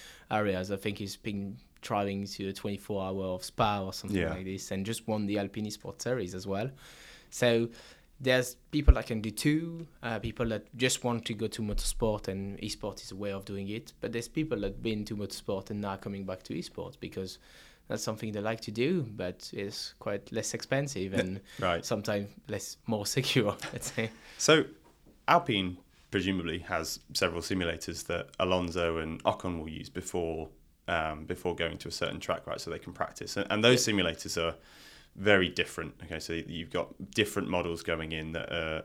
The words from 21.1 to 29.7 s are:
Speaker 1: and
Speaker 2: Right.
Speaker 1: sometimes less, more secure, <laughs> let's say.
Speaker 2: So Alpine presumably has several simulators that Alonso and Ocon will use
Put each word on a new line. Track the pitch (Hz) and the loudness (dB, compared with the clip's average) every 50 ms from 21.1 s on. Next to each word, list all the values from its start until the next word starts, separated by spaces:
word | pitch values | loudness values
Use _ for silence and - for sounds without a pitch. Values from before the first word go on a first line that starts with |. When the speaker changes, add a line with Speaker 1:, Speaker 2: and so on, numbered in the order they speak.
| 98 | 0
Speaker 1:
and | 95 92 92 92 98 - - - - | 0 0 0 -2 -6 -8 -12 -4 0
Speaker 2:
Right. | 98 90 85 85 - | 2 2 2 2 0
Speaker 1:
sometimes | - 120 104 101 - 104 104 101 98 - - - | 0 -2 0 0 0 0 0 -2 -4 -8 -14 -8
less, | - 104 95 - - - - _ | -6 -6 -6 -6 -8 -12 -8 _
more | - 113 104 104 | -2 -2 0 0
secure, | - - 139 131 - - 135 107 101 - - - | 0 0 2 2 4 4 4 4 4 0 -2 -6
<laughs> | - | -8
let's | - - - - - | -8 -8 -8 -4 -2
say. | - 110 110 - - - - - - | -2 -2 -2 -4 -10 -18 -16 -4 4
Speaker 2:
So | - - 156 156 - - - - - - - _ - - - - - | 8 8 8 8 6 2 -4 -14 -20 -20 -20 _ -20 -20 -20 -2 4
Alpine | - 160 175 170 - 117 98 95 90 90 90 - - - - - _ | 6 6 6 6 4 2 2 2 0 -2 -6 -12 -20 -20 -20 -6 _
presumably | - 101 85 98 95 92 85 82 78 87 | 0 2 2 2 2 2 0 -2 -2 -4
has | - - 90 82 80 - - - - - - | -2 -2 -2 -2 -2 -4 -6 -8 -10 -6 0
several | - 98 87 82 85 | 2 2 2 2 -2
simulators | 82 - 101 92 87 85 82 82 - - 82 - - | -2 0 0 2 2 0 -2 -2 -6 -8 -8 -6 -4
that | - 87 85 - - - - | -2 -2 -2 -4 -4 -2 0
Alonso | 92 92 92 90 90 87 85 87 85 85 82 | 2 4 4 4 2 0 0 2 2 2 2
and | 82 80 80 82 80 - | 0 -2 -4 -6 0 0
Ocon | 107 104 - - 92 87 80 | 0 0 2 -2 -4 -4 -4
will | 78 | -6
use | 80 | -6